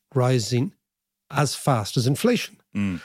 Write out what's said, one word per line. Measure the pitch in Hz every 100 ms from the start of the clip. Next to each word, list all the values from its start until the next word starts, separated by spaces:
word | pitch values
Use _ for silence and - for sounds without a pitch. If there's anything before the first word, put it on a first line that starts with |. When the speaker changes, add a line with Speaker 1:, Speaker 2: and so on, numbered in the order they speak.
| _
Speaker 1:
rising | 131 123 127 104 123 175 - _ _ _ _ -
as | 139 147
fast | - - 120 98 135
as | 117
inflation. | 139 233 240 - - _
Speaker 2:
Mm. | 104 101 85